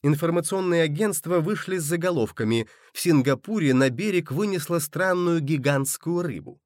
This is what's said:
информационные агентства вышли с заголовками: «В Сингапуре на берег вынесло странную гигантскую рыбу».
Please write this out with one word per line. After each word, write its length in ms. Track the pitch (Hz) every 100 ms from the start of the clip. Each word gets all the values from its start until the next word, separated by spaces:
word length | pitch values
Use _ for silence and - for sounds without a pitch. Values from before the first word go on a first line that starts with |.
информационные 800 | 143 147 165 170 165 190 185 170
агентства 560 | 160 147 214 196 156 175
вышли 360 | 160 208 - 185
с 60 |
заголовками: 840 | 147 170 180 170 107 - 110 113 110 - _
«В 60 | -
Сингапуре 760 | 175 151 127 135 - 214 151
на 160 | 127 135
берег 420 | 120 208 180 -
вынесло 460 | 135 208 185 147 170
странную 640 | 160 - 185 180 175 170
гигантскую 840 | 139 151 131 139 135 - 160 175
рыбу». 400 | 175 95 - -